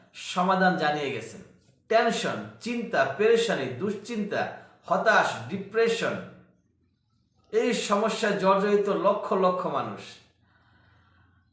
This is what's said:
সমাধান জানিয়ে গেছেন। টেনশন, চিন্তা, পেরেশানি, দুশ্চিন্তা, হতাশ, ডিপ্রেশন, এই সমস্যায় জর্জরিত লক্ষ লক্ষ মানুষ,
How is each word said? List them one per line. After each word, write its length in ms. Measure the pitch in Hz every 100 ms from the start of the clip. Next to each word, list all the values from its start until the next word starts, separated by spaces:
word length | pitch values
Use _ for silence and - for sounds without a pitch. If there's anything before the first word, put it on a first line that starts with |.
| _
সমাধান 640 | - - 185 185 185 185 160
জানিয়ে 340 | 147 151 135
গেছেন। 300 | 117 - - - _ _ _ -
টেনশন, 540 | 220 233 - 147 107 104 -
চিন্তা, 520 | 226 233 190 151 135 -
পেরেশানি, 480 | 220 226 226 151 127
দুশ্চিন্তা, 920 | 120 202 - - 220 196 120 107 - - _ -
হতাশ, 640 | 185 220 202 - 113 117
ডিপ্রেশন, 680 | 185 - 220 226 - 143 95 - - _ _ _ _ _ _ _ _ _ _ -
এই 220 | 214 247
সমস্যায় 680 | 202 - 208 220 - 214 180
জর্জরিত 500 | 190 196 208 202 202
লক্ষ 440 | 165 190 208 -
লক্ষ 340 | 196 185 180 160
মানুষ, 340 | 139 113 101 - - _ _ _ _ _ _ _ _ _ _ _ _ _